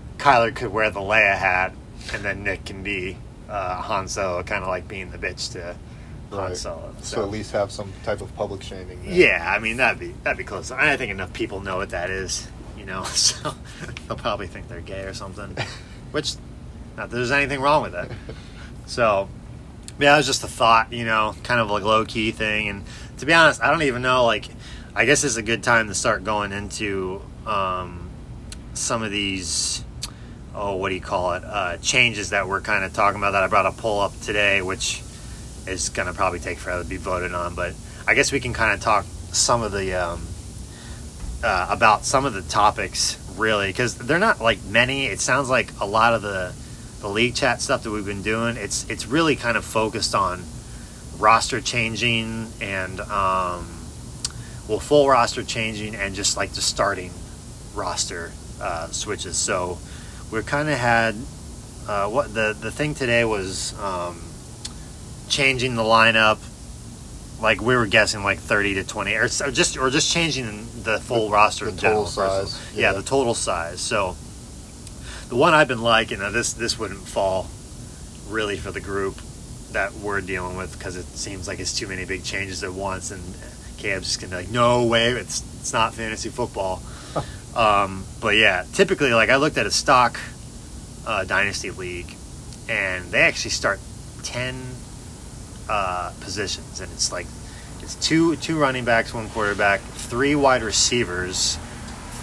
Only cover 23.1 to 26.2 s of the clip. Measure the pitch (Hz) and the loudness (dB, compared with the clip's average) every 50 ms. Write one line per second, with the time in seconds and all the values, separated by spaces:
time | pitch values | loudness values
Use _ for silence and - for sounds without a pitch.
23.1 | - - 127 147 165 165 160 147 127 - 117 135 151 165 156 135 120 123 127 127 | -12 -4 2 6 8 8 8 8 8 6 4 4 4 4 4 2 2 2 2 4
24.1 | 127 127 123 117 107 104 - - - - - - - - - - - 101 113 127 | 6 6 6 6 4 4 0 -6 -12 -14 -14 -14 -14 -14 -14 -4 0 4 6 6
25.1 | 147 - - 139 113 117 107 117 117 107 - 127 120 113 110 104 95 - - 123 | 6 6 4 2 0 0 0 0 0 2 4 4 4 4 4 2 -2 0 2 2
26.1 | 107 95 | 2 2